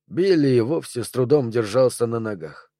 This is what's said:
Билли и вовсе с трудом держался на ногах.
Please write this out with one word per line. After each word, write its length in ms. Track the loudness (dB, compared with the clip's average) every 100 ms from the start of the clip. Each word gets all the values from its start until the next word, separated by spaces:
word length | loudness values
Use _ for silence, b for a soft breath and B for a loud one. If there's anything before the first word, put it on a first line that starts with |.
| _
Билли 400 | -2 2 4 4
и 140 | 2
вовсе 420 | 2 -4 -6 -10
с 80 | -6
трудом 400 | -4 2 2 2
держался 560 | -2 0 2 2 0 -4
на 120 | -2
ногах. 520 | -6 -8 -12 -16 _